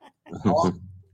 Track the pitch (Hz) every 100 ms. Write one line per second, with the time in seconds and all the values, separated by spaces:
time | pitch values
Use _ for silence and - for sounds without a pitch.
0 | - _ - 85 101 87 92 92 - -
1 | -